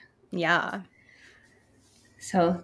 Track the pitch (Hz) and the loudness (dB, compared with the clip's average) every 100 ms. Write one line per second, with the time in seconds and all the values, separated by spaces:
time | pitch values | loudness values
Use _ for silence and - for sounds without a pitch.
0 | - _ _ 180 165 170 - 202 180 _ | -16 _ _ -2 2 2 0 -8 -12 _
1 | _ - - - _ _ _ _ _ _ | _ -20 -20 -20 _ _ _ _ _ _
2 | _ _ - 190 170 175 | _ _ -2 2 2 0